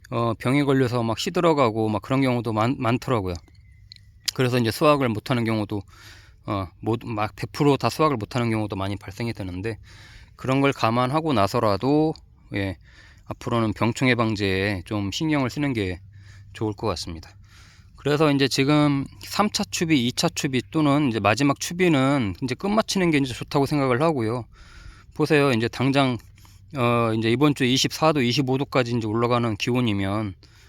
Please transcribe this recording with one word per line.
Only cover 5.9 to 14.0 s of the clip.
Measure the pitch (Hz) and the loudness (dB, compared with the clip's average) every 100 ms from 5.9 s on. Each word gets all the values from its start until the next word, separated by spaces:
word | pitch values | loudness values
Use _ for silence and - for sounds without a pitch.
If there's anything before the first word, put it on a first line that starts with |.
| - - - - - - | -20 -20 -20 -20 -20 -8
어, | 101 92 - | -6 -6 -8
못-, | 110 117 - | -4 -4 -4
막 | 110 107 - | -6 -6 -6
백 | 110 | -12
프로 | - 147 135 | 0 2 2
다 | 120 | 0
수확을 | - 156 131 | 0 0 0
못하는 | 104 127 117 | -4 -4 -2
경우도 | 110 107 101 | -2 -4 -4
많이 | 95 98 | -6 -6
발생이 | - 92 117 | -10 -10 -8
되는데, | 107 95 90 104 107 - - - - - - | -8 -8 -6 -8 -8 -14 -20 -20 -20 -20 -10
그런 | 123 135 | -2 2
걸 | 139 | 2
감안하고 | 135 113 117 123 151 160 | 2 0 2 0 -2 0
나서라도, | 123 98 123 113 98 127 147 156 156 - - - 107 | 2 2 2 0 0 2 2 2 -2 -14 -20 -10 -6
예, | 98 - - - - - - | -6 -6 -14 -20 -20 -20 -14
앞으로는 | - - 117 113 | -12 -4 0 0
병충해 | 101 110 117 | 0 -2 0